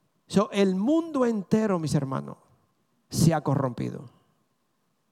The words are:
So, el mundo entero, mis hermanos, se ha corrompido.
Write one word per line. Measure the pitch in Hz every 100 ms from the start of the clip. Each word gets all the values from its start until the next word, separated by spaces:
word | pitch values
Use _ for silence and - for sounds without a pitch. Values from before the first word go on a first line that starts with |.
| _ _ -
So, | 190 214
el | 202 196 185
mundo | 226 330 330 277 240
entero, | 214 - 220 220 180
mis | 151
hermanos, | 147 135 135 143 - _ _ _ _ _ _ _
se | - 165
ha | 156
corrompido. | 147 139 131 120 123 - 127 _ _ _ _ _ _ _ _ _ _